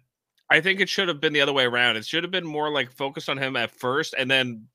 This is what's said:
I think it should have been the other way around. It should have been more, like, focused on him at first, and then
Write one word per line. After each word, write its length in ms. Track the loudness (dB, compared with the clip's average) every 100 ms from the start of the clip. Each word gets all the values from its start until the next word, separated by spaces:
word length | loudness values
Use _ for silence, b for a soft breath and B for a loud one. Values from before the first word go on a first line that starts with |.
| _ _ _ _ 2
I 140 | 4
think 180 | 4 0
it 100 | 0
should 180 | 0 -2
have 120 | 0
been 140 | 0
the 80 | 2
other 120 | 2
way 100 | 2
around. 340 | 2 2 2 0
It 80 | -2
should 180 | -4
have 60 | -2
been 160 | -4 -4
more, 240 | -4 -2
like, 220 | -2 -4
focused 380 | -6 -6 -6 -6
on 80 | -4
him 160 | -2 -2
at 160 | -4
first, 420 | -4 -2 0 -2 -2
and 140 | 0
then 380 | 2 0 -6 -8